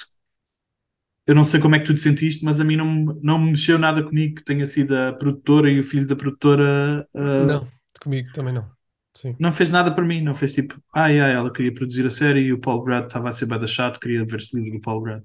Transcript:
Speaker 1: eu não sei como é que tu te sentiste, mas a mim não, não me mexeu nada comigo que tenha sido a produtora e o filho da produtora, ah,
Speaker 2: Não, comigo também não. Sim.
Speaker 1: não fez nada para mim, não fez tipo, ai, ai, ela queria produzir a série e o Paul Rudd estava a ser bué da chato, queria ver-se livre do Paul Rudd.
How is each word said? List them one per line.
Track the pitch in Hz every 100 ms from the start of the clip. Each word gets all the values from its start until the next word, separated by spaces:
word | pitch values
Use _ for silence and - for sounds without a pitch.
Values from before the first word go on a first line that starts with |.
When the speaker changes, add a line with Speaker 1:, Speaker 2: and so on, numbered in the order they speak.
| - _ _ _ _ _ _ _ _ _ _ _ -
Speaker 1:
eu | 147
não |
sei | 147 160
como | 151 151
é |
que | 151
tu |
te | 147
sentiste, | 151 147 160 151 151
mas | 151
a |
mim | 156 156
não, | 156 156 156 151
não | 147 160
me | 160
mexeu | 147 - 165
nada | 160 156
comigo | 151 151 156 156
que | -
tenha | 143 139
sido | 147 135 135
a | 131
produtora | 127 143 139 - 151 147
e | 139
o |
filho | 135 143 135
da | 139
produtora, | 143 139 147 143 143 143 143 147 -
ah, | - 143 139 143
Speaker 2:
Não, | 147 127 - _ _
comigo | 147 135 123
também | 151 131
não. | 123 101 - _ _ _
Sim. | - 135 123
Speaker 1:
não | 170
fez | 156 175
nada | 175 175
para | 160 170
mim, | 170
não | 151 135
fez | 139
tipo, | 143 139 - _
ai, | 156 156 147
ai, | 139
ela | 123 120
queria | 120 123
produzir | 120 127 123 127
a |
série | 120 147 139
e | 131
o | 123
Paul | 135 120
Rudd | 123 123 120
estava | 123 117
a |
ser | 117 117
bué | 117
da | 117
chato, | - 123 -
queria | 123 120 110
ver-se | 110 - 123
livre | 107
do | 110
Paul | 110 110
Rudd. | 113 107